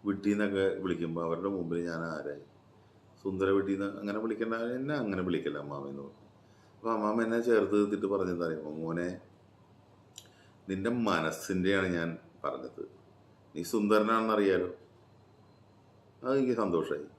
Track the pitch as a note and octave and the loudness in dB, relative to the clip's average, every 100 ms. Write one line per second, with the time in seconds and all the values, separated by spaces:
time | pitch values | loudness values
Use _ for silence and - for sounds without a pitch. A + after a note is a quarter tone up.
0 | G2+ G2 G#2 G#2 G#2 G2 F#2+ F#2 F#2+ E2 | 0 0 0 2 2 2 2 0 -2 -2
1 | E2 E2 E2 E2 G2 F#2+ E2 E2+ E2+ E2 | -2 -2 -2 -2 -2 -4 -2 -4 -4 -4
2 | E2 D#2 D2 C#2+ - - - - - - | -6 -6 -8 -10 -14 -20 -20 -20 -20 -20
3 | - - G2 F#2+ F#2+ G2 G2 F#2+ G2+ G2+ | -20 -8 -6 0 2 4 2 -2 -2 -4
4 | G#2 G#2 A2+ A2 A2+ A2+ A#2 B2+ C#3 D3 | -6 -4 -4 -2 -2 -2 -4 -4 -4 -2
5 | A2 F#2 F2+ D#2+ - D2 C#2+ C#2+ C#2 C#2 | -2 -2 0 0 -2 -6 -8 -8 -10 -10
6 | C#2 - - - - - - - A2+ A2 | -12 -16 -20 -20 -20 -20 -20 -8 -4 0
7 | G#2+ A2+ A2+ A#2 A#2+ A2+ G2 G#2 G#2 G#2 | 0 2 2 2 4 4 6 4 4 2
8 | G2 G2 F#2 F2 E2+ D#2 D2+ D#2 E2 E2 | 0 0 0 0 -2 -2 -6 -6 -4 -2
9 | F2+ F2+ - - - - - - - - | -4 -6 -14 -20 -20 -20 -20 -20 -20 -20
10 | - - - - - - - F#2+ A2 A#2+ | -20 -20 -20 -20 -20 -18 -6 -2 0 0
11 | A2 E2+ D#2+ - - F#2 F#2 G2 F#2 F2 | 2 2 2 -2 -2 2 4 4 2 0
12 | E2+ E2 - - D#2+ - B1+ - - - | -2 -6 -16 -8 -6 -6 -10 -12 -12 -14
13 | - - - - - - - A2+ G#2 G#2+ | -20 -20 -20 -20 -14 -10 -2 0 4 4
14 | G#2+ A2+ A2 G#2 G2 F2+ F2+ - - - | 4 2 2 4 4 4 0 -8 -18 -20
15 | - - - - - - - - - - | -20 -20 -20 -20 -20 -20 -20 -20 -20 -20
16 | - - B2+ C#3 B2+ A2+ G2+ E2+ D#2 D2 | -20 -10 -2 2 2 2 2 2 0 -4
17 | D2 | -6